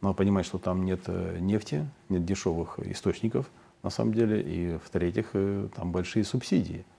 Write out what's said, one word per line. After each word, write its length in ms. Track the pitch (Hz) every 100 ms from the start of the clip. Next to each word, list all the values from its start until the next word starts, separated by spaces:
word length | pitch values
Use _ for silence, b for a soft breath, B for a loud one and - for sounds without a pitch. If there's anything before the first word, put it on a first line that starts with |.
Надо 140 | 98 95
понимать, 300 | 98 98 87
что 120 | 92
там 260 | 92 92 92
нет, 160 | 92 -
э, 300 | 90 90 87
нефти, 440 | 92 104 - 147 151 - -
нет 160 | 92 85
дешевых 540 | 95 92 82 80 -
источников, 680 | - - 98 - 113 117 135 b b b
на 60 | 101
самом 240 | - 113
деле. 280 | 110 113 107
И, 360 | 71 85 87 82
в-третьих, 540 | - - 87 113 -
э, 340 | 101 98 101 101 -
там 160 | 87
большие 320 | 90 90 113
субсидии 640 | 101 127 - 180 95 - -